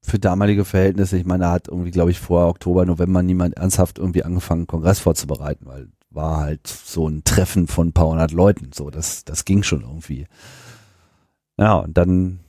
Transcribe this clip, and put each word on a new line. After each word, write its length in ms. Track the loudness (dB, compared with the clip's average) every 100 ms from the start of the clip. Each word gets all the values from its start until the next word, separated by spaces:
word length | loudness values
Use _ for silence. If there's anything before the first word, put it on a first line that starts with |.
für 160 | -2 0
damalige 460 | 0 2 2 2 2
Verhältnisse, 520 | 2 2 2 0 0
ich 80 | 0
meine, 200 | 0 2
da 60 |
hat 160 | 0 -2
irgendwie, 240 | -8 -4
glaub 180 | 0 2
ich, 100 | 0
vor 280 | 0 2 2
Oktober, 380 | 0 0 2 2
November 360 | 2 2 2
niemand 340 | 2 2 0 0
ernsthaft 420 | -2 2 0 0
irgendwie 240 | -2 -2
angefangen, 440 | -2 -4 -2 -4 -2
Kongress 320 | -2 2 2
vorzubereiten, 680 | 2 0 -4 -8 -6 -8 -12
weil 240 | -18 -20 _ _
war 320 | -8 -4 -2
halt 260 | -4 -6 -10
so 400 | -16 -10 -4 -2
ein 160 | -2
Treffen 440 | 0 2 2 0 0
von 200 | 0 0
ein 60 |
paar 140 | 4 2
hundert 240 | 2 0
Leuten, 380 | 4 4 2 -6
so, 160 | -12 -12
das, 340 | -8 -8 -10
das 220 | -10 -10 0
ging 180 | 0
schon 180 | 2 -4
irgendwie. 460 | -4 -16 -10 -12 -12 _ -20 -20 -20 -20 _ _ _ _ _ _ _ 0
Ja, 180 | 2 2
und 220 | 0 0
dann 440 | 4 2 0 -4